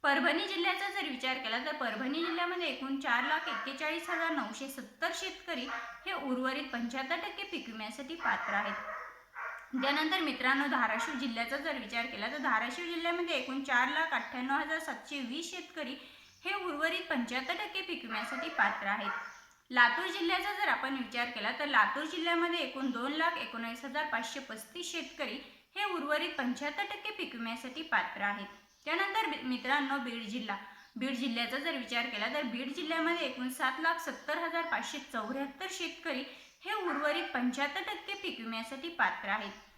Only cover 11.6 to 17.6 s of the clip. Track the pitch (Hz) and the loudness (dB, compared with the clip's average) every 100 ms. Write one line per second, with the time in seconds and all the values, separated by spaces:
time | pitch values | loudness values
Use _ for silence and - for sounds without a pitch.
11.6 | 311 277 208 233 240 202 214 294 277 220 | -2 -2 -2 -2 -2 -2 -4 0 2 4
12.6 | 240 254 339 339 339 339 339 302 254 262 | 2 -2 -2 0 0 2 2 0 0 -2
13.6 | 277 247 262 302 320 254 - 254 254 277 | 4 6 6 4 2 2 0 -4 0 2
14.6 | 294 320 320 254 - 285 240 277 330 370 | 2 -2 -2 -6 -6 -6 -4 -4 -6 -8
15.6 | 349 - 269 277 - - - - 359 403 | -10 -8 -6 -8 -12 -20 -20 -10 -4 -2
16.6 | 359 294 320 359 359 285 233 247 262 339 | -2 0 0 0 0 0 0 -2 -2 -2